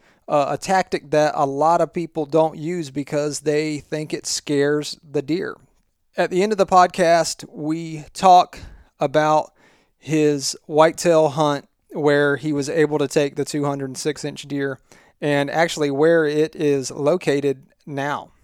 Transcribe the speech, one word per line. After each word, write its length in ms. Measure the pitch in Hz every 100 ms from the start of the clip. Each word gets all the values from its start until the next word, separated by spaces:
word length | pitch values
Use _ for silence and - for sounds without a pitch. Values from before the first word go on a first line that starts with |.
| _ _ -
uh, 200 | 151 139
a 80 | 143
tactic 540 | - 190 180 180 143
that 220 | 151 151 -
a 100 | 139
lot 360 | 139 151 170
of 120 | 160
people 320 | - 165 - 147
don't 320 | 156 160 151
use 320 | 156 180 147
because 520 | 135 135 151 147 139
they 360 | 147 151 156 147
think 340 | - 151 156
it 140 | 170 -
scares 720 | - - 143 143 151 147 - 156
the 140 | 143
deer. 340 | 135 165 - - _ _ _ _ _ -
At 140 | 175
the 100 | 180
end 100 | 208
of 60 | 208
the 80 | 185
podcast, 840 | 185 180 - 170 170 160 - -
we 580 | 226 151 160 165 156 147
talk 440 | - 190 180 - - - - _ _
about 520 | 147 147 151 156 - _ _ _ _ _
his 580 | 131 156 151 147 135 - -
whitetail 600 | 156 160 160 175 165 156
hunt 380 | 135 151 143 - _ _
where 460 | 240 147 143 147 139
he 180 | 151
was 160 | 143 139
able 300 | 160 151 151
to 80 | 139
take 280 | - 143 139
the 100 | 139
two 200 | 151 143
hundred 320 | 139 135 131
six 260 | 156 143
inch 200 | 147 139
deer 340 | 139 143 139 131 _ - _ _
and 300 | 151 143 143
actually 400 | 151 165 - 147
where 340 | 139 160 165
it 320 | 151 151 156 -
is 360 | 151 139 127
located 720 | - 143 180 - 143 139 135 139 _ -
now. 420 | 139 143 131 - _